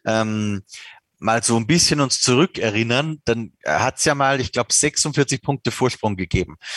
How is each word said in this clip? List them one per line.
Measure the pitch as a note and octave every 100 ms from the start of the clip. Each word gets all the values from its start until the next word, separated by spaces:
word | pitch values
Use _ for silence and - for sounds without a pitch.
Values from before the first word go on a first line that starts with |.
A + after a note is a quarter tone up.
| A2+
Ähm, | A2 A2 G#2+ G#2 G2 - - - - _ _
mal | A2+ A2+
so | - A#2
ein | A2
bisschen | E3+ - D3+
uns | C3+ -
zurückerinnern, | - B2+ F#3+ - A2+ G#2 A2+ B2 D#3 D3+ -
dann | A#2 G#2+ _ -
hat's | D#2 B2 - D#3
ja |
mal, | C#3+ C#3 C#3
ich | B2+
glaub, | B2 -
sechsundvierzig | - D3 - D3+ C#3+ C3+ C3
Punkte | - C#3 A#2+
Vorsprung | - B2+ - G#2+ F#2
gegeben. | F2+ F#2+ F2 D#2+ -